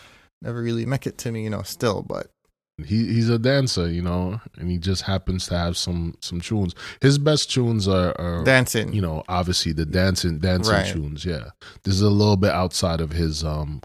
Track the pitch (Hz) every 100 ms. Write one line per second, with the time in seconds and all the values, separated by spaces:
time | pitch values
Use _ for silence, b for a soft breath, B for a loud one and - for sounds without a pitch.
0 | b b b _ - 120 117 117 113 135
1 | - - 123 113 110 101 95 - 120 92
2 | - 50 - _ _ _ _ - 78 107
3 | 107 117 113 117 120 139 127 - 85 85
4 | 87 90 90 110 - - 87 90 87 92
5 | - 95 - 92 - 87 85 82 - 87
6 | 82 - - 87 - 110 90 - B B
7 | 139 143 147 147 - 131 120 113 95 95
8 | 90 - 87 85 98 131 123 117 101 107
9 | 87 78 - 90 87 90 85 78 78 92
10 | 95 92 90 78 92 92 90 101 95 90
11 | 73 73 90 76 53 - B B 95 92
12 | 104 101 107 101 98 78 92 - 92 82
13 | 78 82 80 76 78 76 73 73